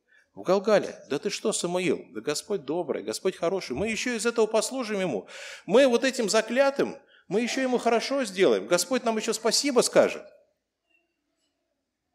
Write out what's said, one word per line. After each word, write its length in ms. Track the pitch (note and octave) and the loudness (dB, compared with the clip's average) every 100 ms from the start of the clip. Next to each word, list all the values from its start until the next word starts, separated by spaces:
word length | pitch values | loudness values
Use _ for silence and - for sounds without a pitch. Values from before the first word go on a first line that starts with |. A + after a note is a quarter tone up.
| _ _ _ | _ _ _
в 80 | - | -12
Галгале». 640 | G2+ F#3+ A3 G3+ - - - | 0 0 2 2 0 -10 -8
«Да 80 | C#3+ | -6
ты 100 | D4+ | -4
что, 240 | - A#3 | -4 -4
Самуил? 540 | - F3 F3+ F3+ G2+ - | -4 -4 -2 0 -2 -4
Да 80 | A#2 | -10
Господь 440 | A2+ D3 - G#3 | -6 -6 -6 -8
добрый, 380 | C3 D#3+ D#3 G#2 | -4 -6 -4 -6
Господь 340 | G2+ G#2+ G3 - | -6 -4 -4 -2
хороший. 400 | E3+ F#3 - B2+ | -4 -4 -6 -6
Мы 120 | G#3+ | -4
еще 260 | G#3+ B3+ | -4 -4
из 100 | A#3 | -2
этого 220 | A3 A3+ G#3+ | -2 0 2
послужим 540 | A3 G#3 C4 G#3+ G#3 | 2 -2 -6 -6 -4
Ему. 260 | F#3 G#2+ - - - - - | -2 -4 -6 -16 -16 -16 2
Мы 200 | G#3+ C#4 | 6 6
вот 180 | A#3 | 4
этим 260 | C4+ B3 G#3+ | 2 0 2
заклятым, 680 | G#3+ G#3+ A#3+ C#4 C4+ B2+ - _ _ _ | 2 2 2 2 2 -2 -2 _ _ _
мы 140 | G3 | -2
еще 180 | A#3+ - | 0 -2
Ему 180 | C4 A#3+ | 0 0
хорошо 460 | A#3 A#3 A3+ C#4 | 2 0 0 -2
сделаем. 440 | A#3+ F#3 F3 G3+ F#3 | -2 2 4 4 2
Господь 360 | F3 - B3+ | 0 0 -2
нам 140 | A#3 A3 | 0 -2
еще 140 | G#3+ | -2
спасибо 500 | G#3+ A#3 - C#4+ B3 | -2 0 0 2 2
скажет». 420 | - - G#2+ - - _ _ _ _ _ _ _ _ _ _ _ _ _ _ _ _ _ _ | 4 4 4 0 -14 _ _ _ _ _ _ _ _ _ _ _ _ _ _ _ _ _ _